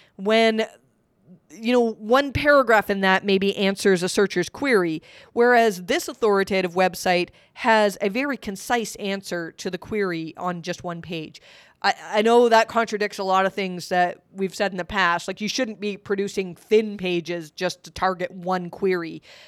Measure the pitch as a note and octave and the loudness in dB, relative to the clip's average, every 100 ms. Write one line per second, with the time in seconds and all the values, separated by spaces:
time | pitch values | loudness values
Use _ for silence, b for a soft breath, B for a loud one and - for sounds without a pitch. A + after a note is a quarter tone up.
0 | b - G3 A3 A3+ A3 G#3+ - _ _ | b -6 2 4 4 2 -2 -6 _ _
1 | _ _ _ F3 _ E3 A3+ B3 A#3 G#3+ | _ _ _ -20 _ -6 0 2 2 -2
2 | G#3+ B3+ C#4+ C#4+ C#4+ C#4+ A#3+ A3 G3 G3 | 2 2 2 0 4 4 6 4 4 0
3 | F#3+ F#3+ G3+ F#3+ G3 G3 G3 G3 G3+ F#3 | 2 2 2 0 0 0 -2 2 2 2
4 | F3+ - G3 F#3 F3 - C#4 A3 E3+ D#3+ | 2 0 0 0 -4 -4 2 2 2 -4
5 | B B B A#3 A#3+ A#3+ A3+ F3+ F3+ D4+ | B B B 2 4 6 4 0 -2 -4
6 | E4+ C4+ A3 G3 F#3+ F#3+ F3+ E3+ F#3 F3 | -4 -2 2 2 2 0 0 0 0 0
7 | - F3 F3 b b - A#3+ A3 G#3+ - | 0 0 -2 b b -4 2 4 4 0
8 | G3+ A3 C#4+ B3+ - F#3+ - A#3+ G#3+ - | -4 -2 -4 -6 -8 -10 -4 -4 -4 -8
9 | G3+ G3 G3 F3 E3 - G3 F3 - G#3+ | -6 -6 -6 -8 -8 -10 -10 -10 -8 -4
10 | G3 E3 D#3+ - F3+ F3 E3+ E3+ F3 E3+ | -4 -4 -8 -8 -8 -8 -8 -10 -10 -12
11 | E3 E3 D#3 - B B B B G3+ - | -10 -10 -12 -16 B B B B -2 -2
12 | D#3+ G#3 A3 A#3+ A#3+ A3 A3 A#3 A3 G#3 | -4 0 4 6 6 6 4 0 -2 -2
13 | G#3 - F#3+ F#3+ F#3+ G3 F#3+ F3+ - F3+ | -4 -4 0 2 2 -2 -6 -6 -4 0
14 | F3 - _ F#3+ F#3+ - G3 F#3 F3 G#3 | 0 -2 _ -6 -6 -2 -4 -4 -4 0
15 | F3+ E3+ - F#3+ G#3 - A#3+ G#3 G#3 F#3+ | 0 0 -4 -8 -6 -4 -4 -4 -8 -8
16 | - G3+ G3+ G3 F#3+ E3 - A3 G#3+ G3+ | -6 -4 -4 -4 -8 -8 2 2 2 -4
17 | F#3 F3 D#3 F3 D#3 - F3+ - - - | -4 -4 -4 -8 -10 -6 -6 -6 -14 -2
18 | F#3 F3 F3+ F#3+ F3 F#3 F3 - G3 F3+ | -2 -2 -8 -8 -4 -4 -4 -4 -2 -2
19 | E3 D#3+ B B | -4 -12 B B